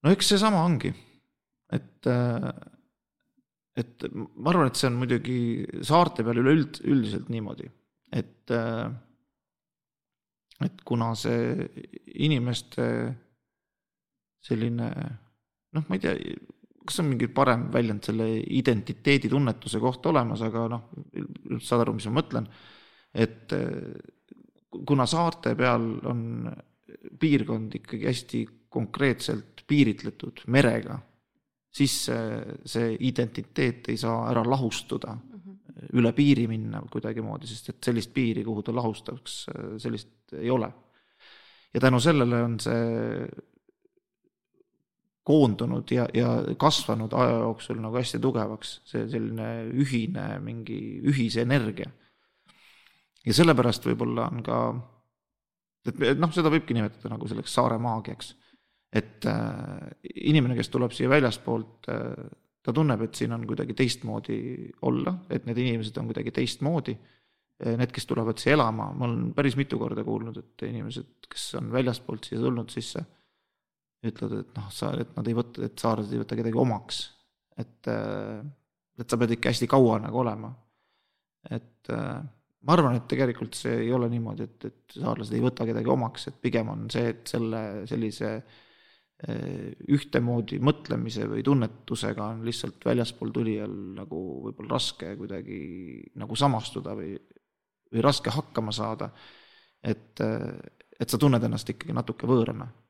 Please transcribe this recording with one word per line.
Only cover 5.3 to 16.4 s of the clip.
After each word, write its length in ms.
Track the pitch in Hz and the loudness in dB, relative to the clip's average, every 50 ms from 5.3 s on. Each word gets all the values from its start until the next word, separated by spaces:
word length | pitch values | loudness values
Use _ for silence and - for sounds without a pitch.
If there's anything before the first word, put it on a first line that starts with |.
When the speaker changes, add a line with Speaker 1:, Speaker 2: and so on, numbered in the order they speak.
| 127 123 120 117 113 127 - - - - | -2 0 0 0 -2 -2 -4 -6 -8 -8
Speaker 1:
saarte 440 | - - 147 170 175 - - - 113 | 0 6 6 6 6 6 4 0 0
peal 160 | 113 117 117 | 2 2 4
üleüld-, 400 | 123 135 156 160 143 147 - - | 6 8 8 6 6 2 -4 -6
üldiselt 480 | - - 143 135 113 104 107 - - - | 0 4 4 4 4 2 -2 -6 -6 -6
niimoodi, 380 | 117 113 107 98 - - - - - _ _ _ _ _ _ _ | -6 -6 -6 -8 -10 -12 -14 -16 -18 _ _ _ _ _ _ _
et, 400 | - - - - _ _ _ - | -4 -4 -4 -4 _ _ _ -2
äh, 340 | 120 117 113 117 113 113 117 117 127 120 - _ _ _ _ _ _ _ _ _ _ _ _ _ _ _ _ _ _ _ _ _ _ _ _ _ _ _ _ _ - _ | -2 -2 0 -2 -4 -4 -4 -6 -8 -10 -14 _ _ _ _ _ _ _ _ _ _ _ _ _ _ _ _ _ _ _ _ _ _ _ _ _ _ _ _ _ -8 _
et 220 | - 180 - - _ | -4 -4 -4 -8 _
kuna 280 | - 120 117 117 117 113 | -4 -2 0 0 -2 -2
see 520 | 110 - 113 117 117 117 120 123 127 - - - - - - - - _ - - | -2 -2 0 0 0 0 0 -2 -4 -4 -6 -10 -16 -18 -16 -18 -20 _ -16 -6
inimeste 680 | - 139 156 151 127 120 123 117 - - - - - 123 117 117 117 117 117 127 117 _ _ _ _ _ _ _ _ _ _ _ _ _ _ _ _ _ _ _ _ _ _ _ _ - | 0 2 2 2 2 2 0 -2 -4 -6 -8 -4 -2 -2 0 0 -2 -2 -4 -6 -10 _ _ _ _ _ _ _ _ _ _ _ _ _ _ _ _ _ _ _ _ _ _ _ _ -4
selline, 480 | - 123 110 113 120 117 117 117 113 - 139 - - - - _ _ _ _ _ _ _ _ _ _ - | -2 -2 0 0 0 0 -2 -2 -4 -4 -6 -8 -8 -10 -12 _ _ _ _ _ _ _ _ _ _ -4
noh, 100 | 156 151 | -4 -2
ma 140 | - 185 | -2 -4
ei 40 | 190 | -2
tea, 120 | - - 95 - - - - - | 0 -2 -2 -2 -6 -8 -10 -10